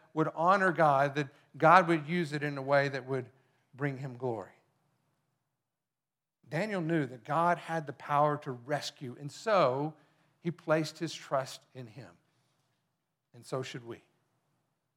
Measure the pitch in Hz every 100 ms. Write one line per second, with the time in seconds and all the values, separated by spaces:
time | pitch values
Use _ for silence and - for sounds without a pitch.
0 | _ 156 151 151 170 196 190 160 156 139
1 | 143 139 139 - _ 139 156 175 170 165
2 | 143 175 156 147 147 139 135 143 139 135
3 | 123 135 117 _ _ _ _ 120 143 131
4 | 139 120 131 113 90 - _ _ _ _
5 | _ _ _ _ _ _ _ _ _ _
6 | _ _ _ _ _ 147 214 196 160 165
7 | 135 123 - 147 170 170 - 165 147 139
8 | - 147 151 147 147 123 120 147 - -
9 | 127 123 143 - 226 202 139 131 151 -
10 | _ _ _ _ 175 - - 160 156 -
11 | 160 - - 139 131 - _ 127 120 104
12 | 98 85 _ _ _ _ _ _ _ _
13 | _ _ _ 123 113 135 127 135 117 90
14 | _ _ _ _ _ _ _ _ _